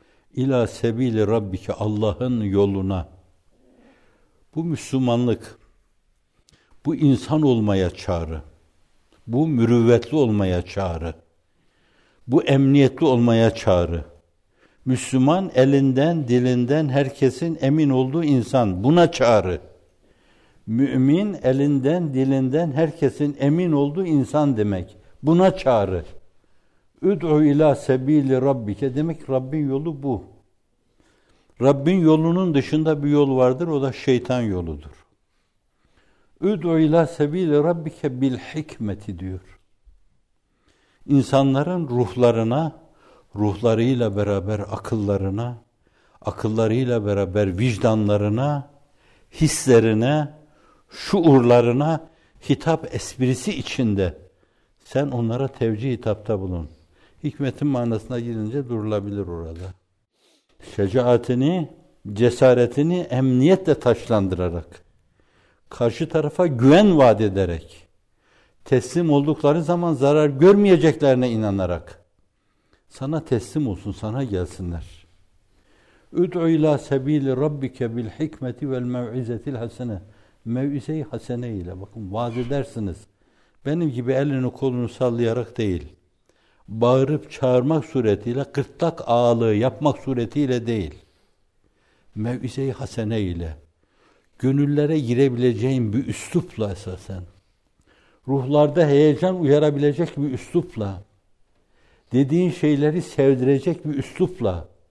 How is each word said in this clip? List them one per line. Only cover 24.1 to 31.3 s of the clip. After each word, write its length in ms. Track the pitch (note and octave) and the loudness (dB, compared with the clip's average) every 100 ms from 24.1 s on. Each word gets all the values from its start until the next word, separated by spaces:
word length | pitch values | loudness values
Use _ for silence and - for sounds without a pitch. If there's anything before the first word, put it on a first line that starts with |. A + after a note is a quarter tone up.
| D3+ A#2+ D3+ D3 A2+ | 0 0 0 0 0
demek. 400 | G#2 F#2+ F2 - - - | -2 -2 -6 -16 -20 -6
Buna 340 | C#3 E3+ F#3+ F#3 | 2 4 4 2
çağrı. 480 | C3 A#2 F#2+ F2+ - - - _ _ _ _ _ _ _ | 2 2 2 -4 -8 -16 -20 _ _ _ _ _ _ _
Ud'u 420 | F3+ G3 E3 D3+ | -2 0 2 4
ila 320 | D3+ C#3+ D#3 C3+ | 4 4 4 2
sebili 640 | - C3 C3 D3+ C3+ C3 | 0 0 2 2 2 2
rabbike 540 | C3+ B2 G#2 G2+ C#3 B2+ | 2 0 -4 -4 -4 -4
demek, 340 | D#3+ D#3+ - | -4 -6 -4
Rabbin 400 | C3 C3 D#3 C#3+ | -4 -4 -4 -2
yolu 340 | C3+ D#3+ C#3+ | -4 -6 -6
bu. 200 | C#3 G#2+ - - _ _ _ _ _ _ _ _ _ | -4 -6 -8 -20 _ _ _ _ _ _ _ _ _